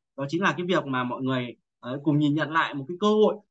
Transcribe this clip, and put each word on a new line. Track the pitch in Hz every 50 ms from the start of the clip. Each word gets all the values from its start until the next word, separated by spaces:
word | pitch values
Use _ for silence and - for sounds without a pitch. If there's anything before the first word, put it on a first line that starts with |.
| _ _ _ -
đó | 139 139
chính | 147 170
là | 196 180 147 151
cái | 180
việc | 175 175 160 139
mà | 139 131 127 123
mọi | 123 123 127
người, | 135 131 131 127 123 120 113 _ _ _ _ _
ờ, | - 120 131 143 -
cùng | 160 143 147
nhìn | 151 147 143
nhận | 160 151 143
lại | 160 165 151 - -
một | 143 131 131
cái | 175 175
cơ | 208 208
hội, | 214 214 214 185 - - - _